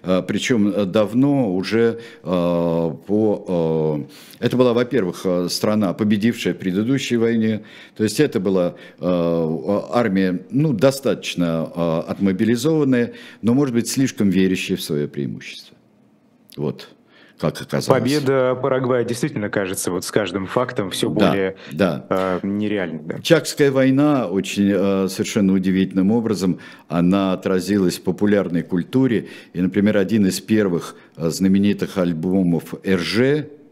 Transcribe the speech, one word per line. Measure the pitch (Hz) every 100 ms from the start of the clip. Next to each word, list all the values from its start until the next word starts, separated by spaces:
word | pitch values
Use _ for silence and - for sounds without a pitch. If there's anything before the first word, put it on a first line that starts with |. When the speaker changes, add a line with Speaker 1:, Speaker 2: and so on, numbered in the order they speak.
Speaker 1:
э, | 85 92
причём, | 92 104 - 120 101
э, | 95
давно | 98 110 101 120 139 143 113
уже, | 92 - 110 117 113 - -
э, | - 90 87 85 85 82 82 69 -
по... | 107 110 101 - 90 80 80 78 73 69 - - -
э, | 117
это | 123
была, | 123
во-первых, | 117 123 127 92 -
э, | 95 90 87
страна, | - 107 107 98
победившая | - 107 104 117 120 95
в | 82
предыдущей | 95 90 113 135 - 120
войне, | 113 117 110 107 - - - -
то |
есть | 107 -
это | 147 110
была, | 95 95 87 - - -
э, |
а-, | 87 87 85 85 80 78 76 101 -
армия, | 113 113 95 95 90 -
ну, | 123 156
достаточно, | 110 135 135 120 90 - - 87 82 78
э, | - 85 80 85
отмобилизованная, | 95 98 92 110 120 147 160 139 127 117 - - -
но, | 110
может | 127 143
быть, | 117 117
слишком | 135 131 - 101
верящая | 92 95 92 - 90
в |
своё | - 73 71
преимущество. | - 65 50 - - - _ _ _ _ _ _ _ _ -
Вот. | 73 67 - _ _ - - _
Как | 80 -
оказалось. | - 71 - 131
Speaker 2:
Победа | 120 147 135 135 127
Парагвая | 127 135 127 123 127
действительно | 110 117 151 - 104
кажется | 107 95 95 -
вот | 90
с | -
каждым | 110 98 95 92
фактом | 127 123 - 95
всё | - 123
Speaker 1:
Да, | 151 95
Speaker 2:
более, | 98 95 - -
Speaker 1:
да. | 76 92 71 -
Speaker 2:
э, | 95 95 90
нереальной, | 98 101 104 104 87 80
да. | 78 -
Speaker 1:
Чакская | - 160 - - 143
война | 135 131 131 147 139 98
очень, | 95 92 - 101
э, | 98 98 95 95
совершенно | - 101 110 98
удивительным | 95 95 95 95 92 95
образом, | 117 110 98 95 80 - - _
она | 85 87 98 95
отразилась | 92 95 95 87 101 90 87
в |
популярной | - 82 104 104 87 82
культуре. | 80 90 85 131 131 101 - - -
И, | 85
например, | 92 104 101 101
один | 95 110 95
из | 95
первых, | - 107 101 85 - - - -
э, | 82
знаменитых | 78 95 98 101 98 82 98
альбомов | 87 80 90 98 90 82 - -
Р | - 95
Ж | 80 95 131 151 147 - -